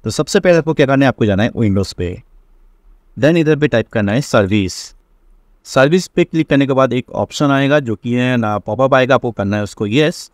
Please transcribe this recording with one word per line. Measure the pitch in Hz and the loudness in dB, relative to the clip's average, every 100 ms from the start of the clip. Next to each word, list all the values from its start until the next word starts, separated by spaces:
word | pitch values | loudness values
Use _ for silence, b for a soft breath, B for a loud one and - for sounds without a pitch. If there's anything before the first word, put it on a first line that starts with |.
तो | 110 | -6
सबसे | - 151 202 | -4 0 2
पहले | 185 170 | 4 2
आपको | 151 | 2
क्या | 156 135 | 0 2
करना | 135 135 | 4 2
है, | |
आपको | - 110 | 2 0
जाना | 95 | 2
है | 117 | 0
Windows | - 110 98 95 | 0 0 0 -2
पे, | - 90 90 _ - _ _ _ _ _ _ _ - | -6 -8 -8 _ -20 _ _ _ _ _ _ _ -2
then | 135 170 | 2 2
इधर | 156 147 | 0 0
पे | 147 | 0
टाइप | 117 107 | 0 -2
करना | 113 101 | -4 -2
है | 113 | -2
सर्विस। | - 120 98 104 92 - - _ _ _ _ _ _ _ - | 0 0 2 0 -2 -8 -18 _ _ _ _ _ _ _ -4
सर्विस | 135 139 185 - | 2 4 2 0
पे | - | -2
क्लिक | 175 165 151 | -2 -2 0
करने | 139 139 | 0 2
के | |
बाद | 135 131 | 0 0
एक | 127 - | -2 -6
ऑप्शन | - 101 - 147 | -6 -6 -2 0
आएगा | 139 139 151 | 0 2 0
जो | 127 104 | 0 -6
कि | 120 | -4
है | 123 127 123 | -2 0 -2
ना | 110 104 | -2 -4
पॉपअप | - 107 135 | -6 -2 2
आएगा, | 131 127 127 | 2 4 2
आपको | 123 | 0
करना | 107 98 104 | -4 -4 -4
है | |
उसको | 104 - 104 | -6 -6 -2
यस। | 120 156 - - | 0 0 -4 -18